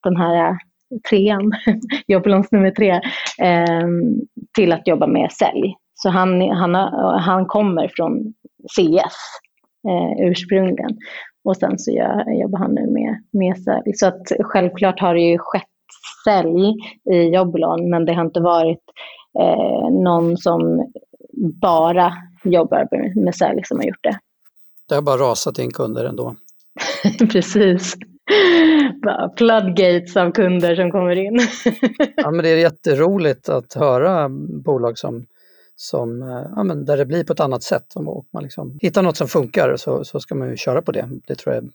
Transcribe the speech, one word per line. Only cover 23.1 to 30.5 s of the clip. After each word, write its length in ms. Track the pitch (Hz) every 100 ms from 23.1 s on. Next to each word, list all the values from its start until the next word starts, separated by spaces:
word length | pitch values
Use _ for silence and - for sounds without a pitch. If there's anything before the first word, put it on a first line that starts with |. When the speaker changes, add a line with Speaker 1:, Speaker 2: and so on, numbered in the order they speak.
| 196
Speaker 1:
med 200 | 185 -
sälj 260 | 180 -
som 140 | 180 -
har 80 | -
gjort 180 | -
det. 160 | - 202 _ _ _ _ _ _ _
Speaker 2:
Det 60 | 147
har 60 |
bara 160 | 147 131
rasat 420 | 135 110 - 123
in 120 | 123
kunder 340 | - 120 117 123
ändå. 300 | 120 123 117 _ _ _ - - 554 - -
Speaker 1:
<laughs> 120 | 226
Precis. 640 | 190 175 208 196 180 - - - - - 415 370 339 320 311 277 -
Bara 280 | 214 - 185 -
floodgates 800 | 233 226 190 175 185 175 175 196
av 140 | 175
kunder 440 | 170 185